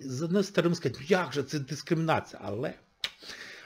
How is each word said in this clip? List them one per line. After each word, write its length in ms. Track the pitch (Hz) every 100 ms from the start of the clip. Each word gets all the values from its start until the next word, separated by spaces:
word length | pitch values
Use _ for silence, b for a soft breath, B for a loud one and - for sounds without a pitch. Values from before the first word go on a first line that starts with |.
з 220 | 135 127
одної 220 | 165 196
сторони, 300 | 196 - 165
сказати, 260 | 170 135 -
«Ну 60 | 139
як 240 | 180 160
же, 100 | 139
це 160 | 127 151
дискримінація», 840 | 135 151 - 165 165 123 - -
але, 300 | 98 101 147 - _ _ - B B B B B